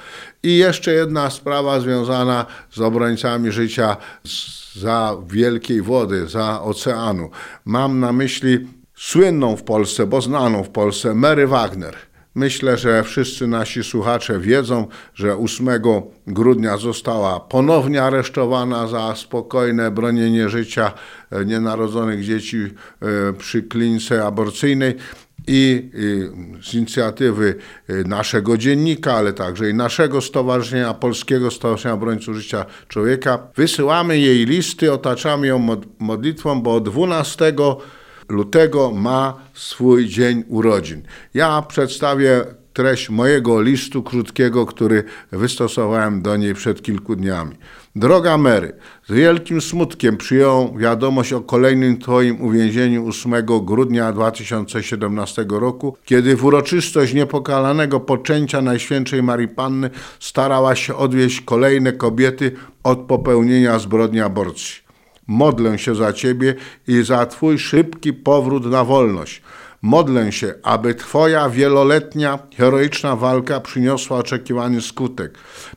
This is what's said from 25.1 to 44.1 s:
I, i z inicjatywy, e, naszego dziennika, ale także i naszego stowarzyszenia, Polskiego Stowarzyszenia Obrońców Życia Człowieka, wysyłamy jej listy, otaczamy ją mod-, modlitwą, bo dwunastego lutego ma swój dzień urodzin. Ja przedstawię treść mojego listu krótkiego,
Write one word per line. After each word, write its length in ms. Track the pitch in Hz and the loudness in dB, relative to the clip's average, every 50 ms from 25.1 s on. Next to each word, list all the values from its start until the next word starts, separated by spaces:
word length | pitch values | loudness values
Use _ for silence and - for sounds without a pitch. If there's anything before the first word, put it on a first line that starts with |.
| - - - _ _ - - - | -20 -20 -20 _ _ -14 -4 0
I, 420 | 135 135 135 131 127 123 127 127 - | 2 4 4 4 2 0 -2 -8 -8
i 360 | 107 107 104 101 98 92 87 - - 87 85 87 87 - | -6 -4 -2 -2 -2 -4 -6 -10 -14 -16 -16 -18 -18 -14
z 100 | - - | -6 -2
inicjatywy, 800 | 117 117 113 - 131 117 110 110 - 135 123 104 104 107 101 87 - - - - - _ - | -2 -2 -2 -2 -2 -2 -2 -2 0 0 0 2 2 0 0 0 -2 -10 -20 -20 -20 _ -8
e, 60 | 95 | -6
naszego 640 | 95 92 90 101 101 107 - - 110 98 110 117 110 | -4 -4 -4 -4 -4 -4 -2 -2 0 0 2 0 2
dziennika, 560 | 110 135 143 143 156 165 156 156 - 143 123 | 2 2 2 2 2 0 -2 -2 -2 0 0
ale 200 | 110 107 101 98 | 2 0 0 -2
także 360 | - 95 90 90 95 110 107 | -4 -6 -8 -6 -4 -2 -2
i 40 | 107 | 0
naszego 480 | 113 123 117 - - 160 143 135 139 | 0 0 0 2 2 0 2 2 -2
stowarzyszenia, 720 | 127 - - 143 127 127 127 127 117 110 127 127 123 117 110 | -4 -2 -2 -2 0 0 0 0 -2 -2 -2 -2 -2 -2 -4
Polskiego 580 | - - 123 113 - - - 135 127 123 120 | -2 -2 -4 -2 -4 -2 -2 0 0 0 0
Stowarzyszenia 420 | 120 - - 117 113 104 - 123 113 | -4 -2 -2 -2 -2 -2 -2 -4 -4
Obrońców 420 | 101 110 113 113 107 110 - 107 | -4 -2 -4 -4 -4 -6 -8 -10
Życia 300 | 107 107 - - 104 95 - - - - - | -10 -8 -6 -6 -6 -6 -8 -12 -20 -18 -10
Człowieka, 600 | - 107 104 117 131 131 131 139 123 120 - - - | -4 -2 0 0 0 0 0 0 -2 -2 -4 -8 -2
wysyłamy 640 | - 151 165 - - 143 143 156 175 175 170 160 151 | 0 0 0 2 0 0 0 2 0 2 2 2 4
jej 260 | 143 135 127 120 117 | 6 6 6 4 4
listy, 460 | 117 151 180 160 - - - 165 156 | 2 2 0 0 -2 -4 0 0 2
otaczamy 560 | 139 127 131 135 123 123 - 156 147 143 143 135 | 2 0 0 -2 -2 -2 -2 -2 -2 0 0 0
ją 120 | 131 127 | 2 2
mod-, 260 | 120 117 113 101 98 - - - | 2 0 -2 -2 -6 -12 -12 -8
modlitwą, 640 | 113 107 110 107 117 156 160 156 - 151 143 131 | -6 -4 -4 -2 -2 -4 -4 -4 -2 -2 -2 0
bo 180 | 117 120 113 117 | 0 0 0 0
dwunastego 960 | 107 104 98 139 180 185 170 160 143 - - - 165 156 151 139 143 143 131 - - - - - - - - - - - | 0 -2 -2 0 0 0 0 -2 -2 -4 -2 0 0 2 2 2 2 0 0 -2 -8 -20 -20 -20 -20 -20 -20 -20 -10 -6
lutego 600 | 104 101 101 101 - 160 160 151 135 143 135 123 | -2 -2 -2 2 4 4 4 4 4 2 0 0
ma 460 | 110 101 101 120 131 131 135 135 131 135 - - _ | 0 -2 -2 0 0 0 0 -2 -4 -8 -16 -20 _
swój 540 | - - - - - 123 127 123 123 123 104 | -16 -14 -14 -6 0 4 6 6 6 4 2
dzień 360 | 92 110 123 120 120 117 110 - | 0 0 2 2 2 0 -2 -4
urodzin. 540 | 120 107 107 113 107 98 82 76 82 73 - - - - - - - | -2 0 2 2 2 2 0 -4 -10 -12 -14 -18 -20 -20 -18 -8 -2
Ja 280 | 127 160 160 151 151 | 0 0 2 2 0
przedstawię 840 | 151 - - - 139 127 - - 151 143 139 139 139 131 127 123 113 123 - - _ _ - | -2 -4 -2 -2 -2 -2 -2 -2 -2 0 2 4 4 4 4 4 2 -2 -10 -20 _ _ -4
treść 360 | - 127 131 127 120 - - | 0 0 2 2 0 -2 -4
mojego 520 | 110 110 120 135 147 139 120 120 117 110 | 0 2 4 4 4 4 4 2 4 4
listu 420 | 107 123 139 131 - - - 135 117 | 4 4 2 0 -2 -4 -6 -6 -6
krótkiego, 640 | - | -4